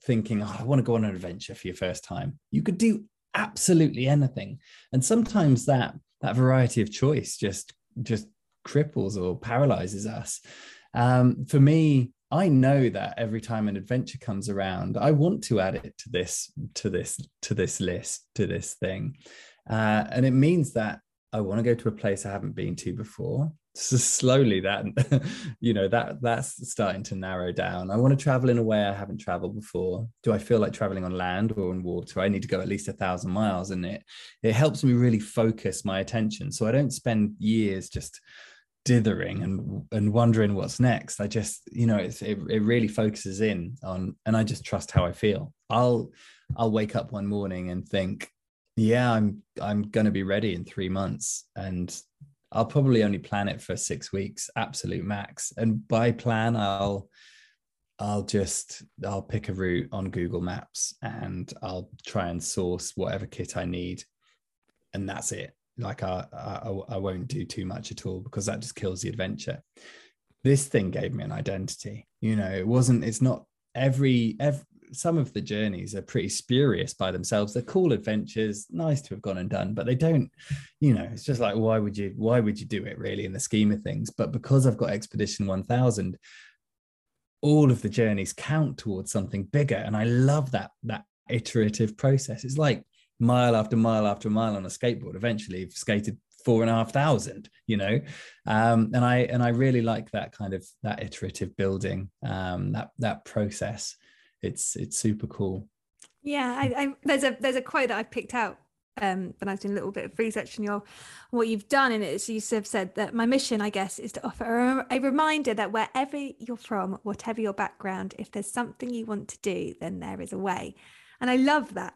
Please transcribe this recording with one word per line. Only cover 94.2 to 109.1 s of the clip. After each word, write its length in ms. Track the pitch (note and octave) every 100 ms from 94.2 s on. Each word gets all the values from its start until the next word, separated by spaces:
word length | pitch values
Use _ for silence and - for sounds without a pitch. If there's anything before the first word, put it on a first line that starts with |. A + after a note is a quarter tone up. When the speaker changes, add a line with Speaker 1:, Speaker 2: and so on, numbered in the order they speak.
| A2
Speaker 1:
mile 260 | G#2+ A2+ G#2
on 100 | F#2
a 40 |
skateboard. 460 | - B2 A2+ G2 F2+
Eventually 460 | A#2+ A2 G#2 F#2
you've 120 | F2+
skated 440 | - - G#2 G#2 G#2+ _ _ -
four 160 | A2+
and 80 | A2+
a 40 |
half 180 | A2+ A2+
thousand, 580 | C#3 D3 A#2+ G2+ G2 - _ -
you 100 | G#2+
know? 220 | G2 A#2+ C#3+ - - - -
Um, 460 | G#2+ A2+ A#2 A2
and 120 | B2 B2
I, 140 | B2
and 220 | B2 B2
I 80 | A#2+
really 320 | A#2+ C3+ B2+
like 300 | A2+ A2 -
that 220 | G#2+ -
kind 200 | - G2+
of, 120 | F#2+ - _
that 180 | A2 -
iterative 540 | G#2 - - - F#2 -
building, 540 | G2 F#2+ G2 G2 G2+ _ B2+
um, 460 | G2 F#2 F2+ F#2+
that, 160 | G#2+ - -
that 260 | A2+ - -
process. 720 | - G#2 - G2+ G#2+ - - _ _ _ _
It's, 320 | F#2+ - - F2+
it's 220 | F#2 -
super 300 | A2 G#2+ -
cool. 400 | - G2 F#2+ G#2+ _ _ _ - _
Speaker 2:
Yeah, 320 | C#4+ C#4+ B3+ B3
I, 140 | C#4 B3
I, 100 | C#4 C4+
there's 200 | C#4+ C#4
a, 140 | C#4 A#3
there's 160 | C4+ B3+
a 60 |
quote 280 | B3+ D#4+ B3+
that 80 | G#3+
I 60 |
picked 300 | A3+ B3 -
out, 240 | B3 G#3+ - _ _ _ -
um, 340 | G3+